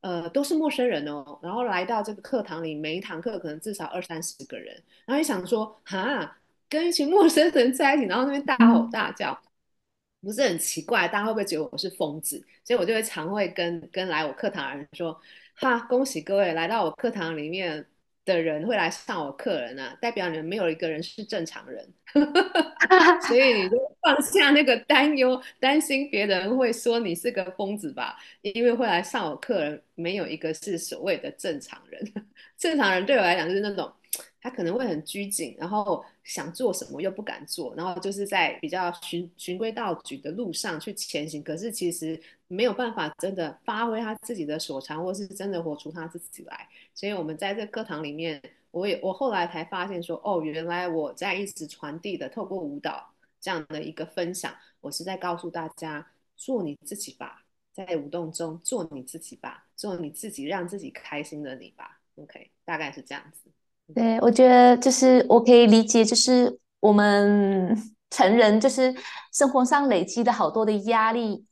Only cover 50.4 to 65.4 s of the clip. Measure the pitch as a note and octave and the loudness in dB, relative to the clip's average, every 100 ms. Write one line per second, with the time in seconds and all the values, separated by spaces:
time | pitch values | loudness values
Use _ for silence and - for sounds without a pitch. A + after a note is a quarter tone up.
50.4 | D#3 D#3 E3 F3 F3+ D#3+ D3 - F#3+ F#3 | -4 -6 -6 -6 -4 -4 -6 -6 -6 -4
51.4 | G3 - D#3 - D3 D#3 G#3 F#3 F3 - | -6 -10 -14 -12 -14 -10 -10 -8 -10 -10
52.4 | F#3 F#3+ D3+ C#3+ D3 C#3+ - _ _ _ | -8 -8 -8 -8 -8 -10 -16 _ _ _
53.4 | - F3 D3+ D#3 - D#3+ E3 - F3 F#3 | -8 -8 -8 -10 -12 -12 -10 -6 -6 -6
54.4 | - - _ _ - - E3+ F#3 F3+ E3+ | -10 -12 _ _ -12 -10 -10 -8 -6 -6
55.4 | F3 E3+ D#3+ - D#3+ D3+ D#3+ _ _ _ | -8 -10 -10 -12 -12 -12 -14 _ _ _
56.4 | - B3+ E3+ C#3+ - G#3 - - C#3 - | -6 -4 -4 -8 -14 -14 -14 -14 -18 -18
57.4 | _ _ _ - F#3 E3+ C#3+ E3+ D#3+ E3 | _ _ _ -18 -6 -6 -6 -10 -10 -8
58.4 | E3+ E3 - B3 B3 C3+ B2+ D#3+ - - | -10 -8 -8 -6 -8 -12 -14 -16 -18 -16
59.4 | - - _ - G#3+ F3+ D3+ - A3 D#3 | -16 -16 _ -12 -8 -6 -8 -10 -14 -10
60.4 | C#3+ F#3+ F3 G3 C3 - - D3 D3+ D3+ | -6 -6 -6 -10 -12 -16 -12 -10 -10 -12
61.4 | C#3+ B2+ - _ - _ _ - D3 - | -12 -14 -18 _ -20 _ _ -20 -20 -20
62.4 | - _ - D#3+ D3+ C#3+ - C#3+ - - | -20 _ -8 -6 -6 -10 -14 -16 -16 -20
63.4 | _ _ _ _ _ E3 A3+ A3+ A#3 A3 | _ _ _ _ _ 0 0 4 4 8
64.4 | B3+ B3 B3 A#3+ C4 B3+ B3+ B3+ - A#3+ | 10 12 10 10 6 6 8 8 8 6